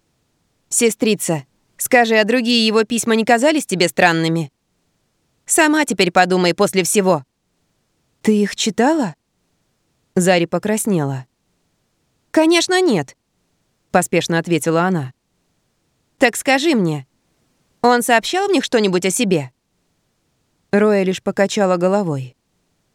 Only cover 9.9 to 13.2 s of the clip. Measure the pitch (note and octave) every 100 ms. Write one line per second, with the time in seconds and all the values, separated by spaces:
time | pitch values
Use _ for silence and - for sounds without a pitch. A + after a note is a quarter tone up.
9.9 | _ _ - F3 F3+ E3+ F3 G#3 G#3+ A#3
10.9 | F3+ C#3 C3 B2+ _ _ _ _ _ _
11.9 | _ _ _ _ - D#4+ E4+ E4 F#4 F#4
12.9 | F#3+ C3+ -